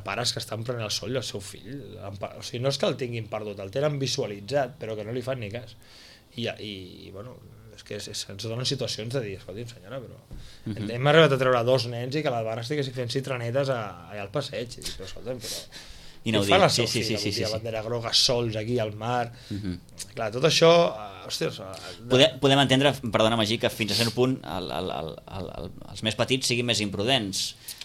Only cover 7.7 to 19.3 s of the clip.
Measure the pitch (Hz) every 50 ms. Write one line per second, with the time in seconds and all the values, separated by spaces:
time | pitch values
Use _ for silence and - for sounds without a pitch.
7.7 | - - - - 107 104 - 110 104 - - - 98 101 113 110 113 120 127 -
8.7 | 139 123 120 104 - - 110 120 123 135 113 101 95 87 - - 95 110 120 117
9.7 | - 87 87 101 123 139 - - - - - - - - - - - - - 113
10.7 | 101 113 107 110 117 120 135 147 147 165 160 143 135 123 131 131 127 120 117 123
11.7 | 131 131 113 120 120 117 123 131 135 156 147 143 123 117 110 110 113 120 117 123
12.7 | 151 147 131 131 120 131 123 117 - 139 135 135 131 120 117 120 113 139 143 135
13.7 | 131 117 107 98 87 87 85 85 101 104 101 95 - 147 139 - - 107 123 120
14.7 | - - - - - - 92 - - - - 120 131 117 113 104 - - - -
15.7 | - - - - - - - - - - - 117 110 104 98 101 170 196 185 143
16.7 | - 127 113 - - 120 113 117 110 101 107 110 98 117 113 107 110 110 113 117
17.7 | 110 110 104 110 120 117 113 113 - - - 139 123 120 120 113 107 110 107 113
18.7 | 123 120 110 107 104 107 110 117 123 123 117 117